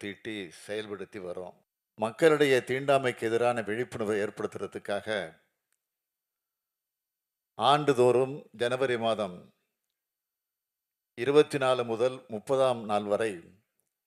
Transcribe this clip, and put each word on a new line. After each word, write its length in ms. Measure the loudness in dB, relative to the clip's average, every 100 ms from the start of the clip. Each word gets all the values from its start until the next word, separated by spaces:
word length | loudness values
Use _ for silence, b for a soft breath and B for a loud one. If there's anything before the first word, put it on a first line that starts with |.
தீட்டி 340 | -10 -10 -10 -10 -10 -14 -10
செயல்படுத்தி 560 | -10 -8 -12 -12 -12 -10
வரோம். 300 | -10 -12 -16 _ _ _ -6 -6
மக்களுடைய 560 | 4 4 6 6 4 2
தீண்டாமைக்கு 580 | -2 2 2 2 -2 -2
எதிரான 340 | 2 2 0 -4
விழிப்புணர்வை 480 | -4 -6 -4 -2 0 -2
ஏற்படுத்துறதுக்காக 920 | -4 -8 -6 -10 -10 -6 -6 -4 -4 -6 -12 _ _ _ _ _ _ _ _ _ _ _ _ _ _ _ _ _ _ _ _ _ -2 2
ஆண்டுதோறும் 680 | 4 4 4 6 4 2 -4 -14 -6
ஜனவரி 360 | -2 0 0 0 0
மாதம் 300 | -2 -4 -8 -20 _ _ _ _ _ _ _ _ _ _ _ _ _ _ _ _ -6
இருபத்தி 360 | 2 4 4 2
நாலு 200 | 2 2 0
முதல் 260 | 0 0 -2 -8
முப்பதாம் 460 | -12 -2 0 2 0 -2
நாள் 180 | -2 0
வரை 240 | 0 -2 -4 -14 _ _ _ _ _